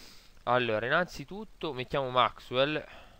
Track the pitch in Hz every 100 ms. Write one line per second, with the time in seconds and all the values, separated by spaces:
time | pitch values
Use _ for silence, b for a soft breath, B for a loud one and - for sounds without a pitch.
0 | B B B B - 123 120 107 117 160
1 | 175 - 139 196 214 - 165 127 123 143
2 | 127 127 113 - - 123 143 151 - B
3 | B